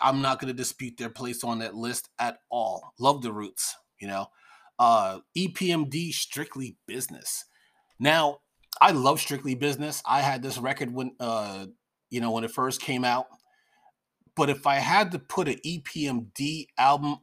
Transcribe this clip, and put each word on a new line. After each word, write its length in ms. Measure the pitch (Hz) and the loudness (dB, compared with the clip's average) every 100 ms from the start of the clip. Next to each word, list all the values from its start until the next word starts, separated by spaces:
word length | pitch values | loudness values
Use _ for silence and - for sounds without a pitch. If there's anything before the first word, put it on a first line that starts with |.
I'm 200 | 127 135 | 2 4
not 180 | 135 131 | 2 0
gonna 120 | 131 | -2
dispute 460 | 127 123 - 127 117 | -4 -6 -6 -10 -8
their 120 | 117 | -10
place 360 | - 123 120 120 | -8 -8 -6 -4
on 140 | 113 | -4
that 160 | 110 104 | -4 -6
list 340 | 120 120 - - | -6 -6 -8 -4
at 200 | 120 - - | -4 -4 -6
all. 440 | 120 107 90 - - | -4 -2 -4 -10 0
Love 220 | 127 143 | 2 2
the 100 | 120 | 0
Roots, 420 | 104 104 - - - _ - | -6 -8 -6 -6 -8 _ -14
you 80 | 101 | -8
know. 180 | 98 98 _ - - _ - | -6 -8 _ -20 -20 _ 2
Uh, 420 | 120 113 98 95 - | 6 6 4 -2 -8
E 140 | 170 185 | -4 -2
P 240 | - 185 | 0 0
M 140 | 170 143 | 2 0
D, 220 | 151 170 | -2 -4
Strictly 640 | - - 139 - 131 131 - - | -4 -4 -6 -8 -8 -10 -12 -12
Business. 600 | 120 - 69 - - - _ _ _ _ - | -8 -8 -8 -8 -8 -10 _ _ _ _ 0
Now, 420 | 135 160 147 143 _ _ - - | 2 4 2 -2 _ _ -2 6
I 100 | 196 | 8
love 300 | 156 127 - | 8 4 2
Strictly 340 | - 139 143 123 | 0 -4 -4 -2
Business. 480 | 143 135 151 143 - | 0 -2 -4 -4 0
I 140 | 135 | 2
had 240 | 139 135 | 2 0
this 140 | 131 131 | -4 -4
record 360 | 127 139 135 | -4 -2 -4
when, 180 | 123 127 - | -4 -6 -6
uh, 460 | 120 113 104 95 98 - _ _ - | -4 -2 -4 -8 -12 -18 _ _ -8
you 100 | 120 | -4
know, 120 | 117 | -2
when 120 | 113 | -2
it 80 | 113 | -2
first 300 | - 131 127 | -2 -2 -2
came 240 | - 127 123 | -2 0 2
out. 220 | 123 - - _ _ _ _ _ _ _ _ _ - | 2 -2 -12 _ _ _ _ _ _ _ _ _ 0
But 140 | 143 | 2
if 180 | 139 143 | 2 2
I 80 | 139 | 2
had 360 | - 190 202 | 4 4 2
to 80 | 175 | -2
put 280 | - - 156 | -6 -2 -2
an 120 | 120 | -2
E 160 | 156 170 | -4 -8
P 260 | - 165 147 | -8 -4 -2
M 260 | 120 107 - | -2 -4 -6
D 320 | 143 160 - - | -4 -4 -6 2
album 420 | 135 143 147 139 | 4 4 2 -4